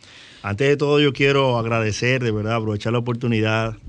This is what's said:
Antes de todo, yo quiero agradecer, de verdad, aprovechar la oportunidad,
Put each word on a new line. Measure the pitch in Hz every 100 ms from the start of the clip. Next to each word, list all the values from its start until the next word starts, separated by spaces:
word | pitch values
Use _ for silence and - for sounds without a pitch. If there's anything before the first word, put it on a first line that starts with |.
| - - - -
Antes | 101 101 139
de | 147
todo, | 143 147
yo | 147
quiero | 127 139 139 135 117
agradecer, | 113 117 107 101 120 131
de | 120
verdad, | 107 107
aprovechar | 117 110 104 113
la | 120
oportunidad, | 120 117 123 110 110 110 113 110